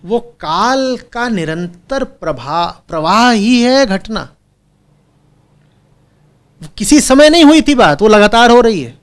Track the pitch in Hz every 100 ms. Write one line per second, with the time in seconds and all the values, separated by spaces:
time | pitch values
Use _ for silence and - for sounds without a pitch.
0 | 175 233 - _ 151 165 247 269 262 240
1 | - 233 247 208 156 160 175 - _ 269
2 | 254 _ 160 135 123 165 170 - _ 165
3 | 160 208 247 226 208 247 240 262 262 190
4 | - 208 131 _ _ _ _ _ _ _
5 | _ _ _ _ _ _ _ _ _ _
6 | _ _ _ _ _ _ 160 - 214 294
7 | - 269 302 339 294 311 262 269 180 147
8 | 214 214 208 233 240 240 233 196 120 -